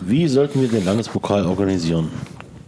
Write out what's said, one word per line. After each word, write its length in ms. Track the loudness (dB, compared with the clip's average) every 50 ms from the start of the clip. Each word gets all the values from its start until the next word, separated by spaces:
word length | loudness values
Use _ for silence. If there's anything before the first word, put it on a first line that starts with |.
| -2
Wie 260 | 0 2 2 2 4
sollten 320 | 4 4 2 2 2 0
wir 80 | 2 2
den 160 | 2 0 2
Landespokal 640 | 2 0 0 -2 -2 -6 -6 -2 0 0 2 2
organisieren? 640 | 0 0 0 0 0 0 0 0 0 0 0 0 -2 -6 -10 -12 -12 -16 -20 -20 -20 -20 -20 -10